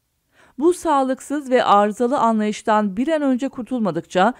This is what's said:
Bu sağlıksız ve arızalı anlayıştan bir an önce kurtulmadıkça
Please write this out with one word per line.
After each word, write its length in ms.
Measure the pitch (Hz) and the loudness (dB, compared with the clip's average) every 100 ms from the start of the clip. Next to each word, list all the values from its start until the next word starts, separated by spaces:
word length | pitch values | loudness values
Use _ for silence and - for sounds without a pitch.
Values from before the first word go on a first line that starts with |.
| _ _ _ _ _ - | _ _ _ _ _ 0
Bu 160 | 320 | 0
sağlıksız 760 | 349 339 285 262 262 - 285 262 | 0 0 0 0 -4 -6 -8 0
ve 140 | 247 | 2
arızalı 540 | - 202 208 208 240 285 | 4 4 2 0 -2 0
anlayıştan 760 | 226 220 214 208 - 214 208 185 | 0 0 -2 -4 0 0 0 -2
bir 120 | 285 | -2
an 140 | 311 | 0
önce 260 | 277 254 269 | 0 -2 -4
kurtulmadıkça 840 | 262 220 254 202 160 - 185 208 | -8 -6 -4 -2 -4 -4 0 2